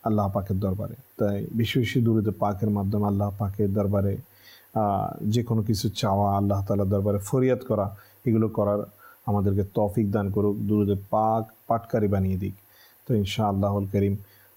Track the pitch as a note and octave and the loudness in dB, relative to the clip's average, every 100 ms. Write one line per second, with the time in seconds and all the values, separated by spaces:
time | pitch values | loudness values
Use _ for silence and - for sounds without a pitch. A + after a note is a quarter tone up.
0 | A#2 G#2+ G2 G2 F#2+ F#2+ G2 F#2+ G2+ - | 0 0 0 -2 -2 -2 -2 -2 -6 -12
1 | - - G#2 G2+ A2 A2+ A2+ C3+ A2 C3 | -20 -4 -2 -2 -4 -2 0 0 0 2
2 | A#2 A2 G#2+ G2 G#2 G2 G#2+ G2+ G2 G#2 | 2 2 0 -2 -2 0 0 0 0 0
3 | G#2 G2 G2+ G2+ G2+ G2 G#2 G2+ G2+ G2+ | 0 0 -2 -2 -6 -2 0 0 0 2
4 | G2 - - - - - - A2+ G#2 G2 | 0 -4 -10 -20 -20 -20 -8 -2 0 0
5 | G2+ - G#2+ A#2 A2+ A2+ G2+ G#2+ A2 - | -2 -4 -2 0 0 0 0 0 -2 -2
6 | G#2+ G2 G2+ G2 G2+ G2+ G2 G2+ G2 G2+ | 0 2 2 2 0 0 0 0 0 0
7 | G2+ G2+ G2 C3 B2+ B2+ - G#2+ G2+ - | 0 -2 0 0 2 0 0 -2 -2 -6
8 | - - - A2 A2 A2 G2+ G#2 G#2+ - | -20 -6 0 2 2 0 0 0 -2 -14
9 | - - - G#2 G2 G2 G2 - G#2 G2 | -20 -12 -2 0 2 0 -2 0 0 0
10 | G#2 G#2 G2+ G2 G#2 G#2 G#2 G#2+ G2+ G2+ | 0 0 0 0 0 0 0 2 2 0
11 | G2 G#2+ A2 A2+ A2 - - A#2 - A#2 | 0 0 2 0 -4 -12 -2 -2 0 0
12 | G#2 G2 F#2+ F#2 G2 - _ - - _ | 2 2 0 0 -4 -8 _ -20 -20 _
13 | - A#2 G2 - G#2+ G2 G2+ G2+ G2 G2+ | -2 0 0 0 0 2 2 0 0 2
14 | G2 G2+ - - - | 2 0 -6 -20 -20